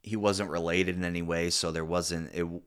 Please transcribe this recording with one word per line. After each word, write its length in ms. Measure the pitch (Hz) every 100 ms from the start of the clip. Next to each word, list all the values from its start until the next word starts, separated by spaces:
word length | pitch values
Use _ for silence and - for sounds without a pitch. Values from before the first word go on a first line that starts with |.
he 140 | 104 107
wasn't 340 | 104 98 98
related 460 | 85 85 90 92 90
in 80 |
any 180 | 90 87
way, 280 | 85 85 87
so 200 | - 85
there 140 | 80
wasn't, 460 | 80 87 82 85 82
it 80 | 87
w-, 220 | 85 85